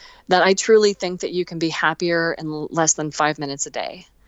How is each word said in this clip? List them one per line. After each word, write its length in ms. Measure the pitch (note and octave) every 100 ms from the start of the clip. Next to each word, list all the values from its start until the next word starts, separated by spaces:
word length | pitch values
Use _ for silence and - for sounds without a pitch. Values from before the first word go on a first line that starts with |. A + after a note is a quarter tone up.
| - - -
that 160 | F#3
I 120 | F3
truly 400 | G3 - A3 G#3+
think 260 | G3 F#3 F3+
that 100 | -
you 140 | F3+
can 160 | F3 E3+
be 80 | E3
happier 640 | - D#3+ D#3+ F3 E3+ E3
in 160 | - D#3
l-, 200 | D3+ D3+
less 220 | E3 D#3
than 180 | - D#3
five 260 | - D3+ D3+
minutes 280 | C#3 C#3 D3+
a 40 |
day. 380 | A#2 E2 F#3 - _